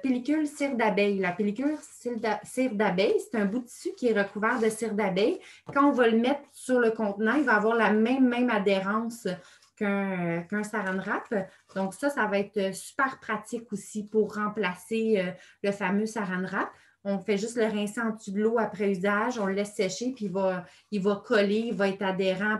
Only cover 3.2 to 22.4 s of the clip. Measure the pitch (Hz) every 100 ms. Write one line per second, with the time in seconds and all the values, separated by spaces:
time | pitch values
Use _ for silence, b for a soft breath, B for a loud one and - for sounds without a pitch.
3.2 | - 226 196 233 - - 339 381 247 202
4.2 | 196 214 220 247 220 220 226 202 202 180
5.2 | 226 370 B B - 285 285 240 233 226
6.2 | 247 285 - - - 254 226 220 208 196
7.2 | 220 269 254 214 208 233 208 214 226 269
8.2 | 254 240 247 214 196 190 190 220 233 -
9.2 | 196 180 B B B _ 202 196 196 185
10.2 | 170 170 170 208 208 220 196 190 190 415
11.2 | - 208 190 B _ 190 190 185 285 285
12.2 | 208 196 202 214 190 180 - - 262 -
13.2 | - 214 - 233 - 202 - 214 208 220
14.2 | 202 208 208 208 185 180 - 226 226 208
15.2 | 185 185 B B 202 196 185 202 220 233
16.2 | 190 185 185 196 370 B B B 202 196
17.2 | 196 202 226 233 214 208 208 208 226 214
18.2 | - 196 214 233 214 180 202 190 196 208
19.2 | 233 233 196 196 202 - 185 185 247 262
20.2 | 202 185 190 185 175 B B 208 190 202
21.2 | - 226 202 214 233 185 196 190 190 185
22.2 | 190 185